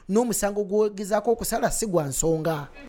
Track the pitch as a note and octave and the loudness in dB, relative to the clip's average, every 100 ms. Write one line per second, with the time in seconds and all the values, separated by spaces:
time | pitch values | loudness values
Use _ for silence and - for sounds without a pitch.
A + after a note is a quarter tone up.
0 | - G3+ B3 G3 G3+ G3+ G3+ G#3 G#3+ G3+ | 0 2 2 0 -2 -2 0 2 2 0
1 | G3+ G#3 A3 A3+ - A3 E3+ - A3 F3 | -2 0 2 0 0 0 0 0 0 0
2 | C#3+ C3 D#3+ D#3+ D#3 D3+ C#3+ - | 0 0 0 0 0 -2 -6 -14